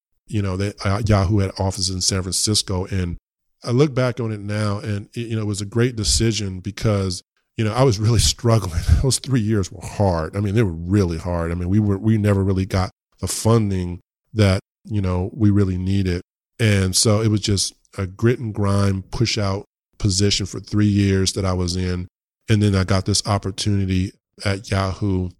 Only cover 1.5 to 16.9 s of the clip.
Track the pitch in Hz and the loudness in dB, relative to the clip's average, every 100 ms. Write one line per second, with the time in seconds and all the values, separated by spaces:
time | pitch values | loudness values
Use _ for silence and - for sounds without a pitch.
1.5 | - 95 101 95 92 - 95 92 - - | -2 -4 -2 -4 -2 -2 -2 -2 -2 0
2.5 | 104 - 92 95 95 87 85 _ _ _ | -2 -2 -4 -2 -2 -2 -6 _ _ _
3.5 | _ - 120 151 131 127 117 113 107 101 | _ -2 2 2 0 -2 -2 -6 -6 -6
4.5 | 104 107 101 110 101 - 120 113 110 107 | -2 -2 -2 -4 -6 -6 -10 -6 -4 -2
5.5 | 101 101 113 123 110 101 - 113 107 101 | -4 -2 0 0 0 -2 0 0 0 -4
6.5 | 92 101 - 113 101 95 87 - _ _ | -6 -10 -4 0 0 -2 -6 -12 _ _
7.5 | - 107 117 135 104 110 113 - - 120 | -4 -2 2 2 2 2 2 2 2 2
8.5 | 113 92 82 - - 135 - 135 131 104 | 2 0 -2 2 4 4 0 -2 -2 0
9.5 | 107 90 - - - 98 85 80 98 101 | 0 -2 -6 -8 0 2 2 -2 -2 0
10.5 | 104 101 82 87 104 87 82 90 87 85 | 2 0 -2 0 2 2 0 -4 -2 -2
11.5 | 87 87 104 104 95 110 110 101 98 95 | -2 0 2 2 0 2 2 2 2 2
12.5 | 95 95 98 92 - _ _ 95 - 110 | 0 0 -2 -2 -6 _ _ -8 -2 2
13.5 | 117 104 95 90 87 _ _ _ 107 98 | 2 2 -2 -4 -8 _ _ _ 2 2
14.5 | 95 - _ - 104 92 90 95 - 104 | 2 -4 _ -6 -2 0 -2 -4 2 4
15.5 | 101 95 92 92 98 95 87 - _ _ | 4 2 0 0 0 0 -2 -6 _ _
16.5 | - 110 101 92 | -2 2 4 2